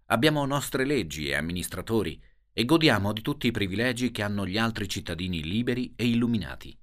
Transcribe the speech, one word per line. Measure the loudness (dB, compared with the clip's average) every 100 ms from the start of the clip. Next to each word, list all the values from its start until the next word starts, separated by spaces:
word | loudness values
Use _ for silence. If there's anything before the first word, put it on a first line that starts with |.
| -2
Abbiamo | 2 4 2 0
nostre | -2 -2 -2
leggi | 0 0 -2 -4 -2
e |
amministratori | -2 -2 -4 -6 -8 0 0 0 -6 -16 _ _
e | -2
godiamo | 4 6 6 4 2
di | -2
tutti | -4 0 0
i |
privilegi | 0 -2 0 0 0 -2
che | -2
hanno | -2 -2
gli | -2 0
altri | 0 0 -4
cittadini | -6 -6 -4 -2 -2
liberi | -2 0 0 -2 -4
e | 0 2
illuminati. | 4 2 0 -2 -10 -14 -18